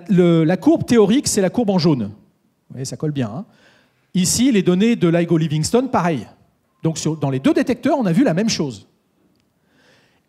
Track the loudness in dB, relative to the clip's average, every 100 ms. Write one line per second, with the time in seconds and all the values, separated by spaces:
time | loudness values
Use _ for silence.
0 | 0 2 4 4 2 2 2 0 2 4
1 | 4 2 0 -2 -2 0 0 0 2 0
2 | -4 -12 _ _ _ _ -20 -14 -12 -8
3 | -6 -4 -6 -8 -14 _ _ _ _ _
4 | _ -2 -2 0 2 2 2 2 2 2
5 | 2 2 2 0 0 -2 0 0 0 -2
6 | -2 -4 -8 _ _ _ _ _ -6 -4
7 | -6 -4 -4 -2 0 0 -2 -2 -2 0
8 | 0 2 2 0 -2 -4 -6 -10 -18 _
9 | _ _ _ _ _ _ _ _ _ _
10 | _ _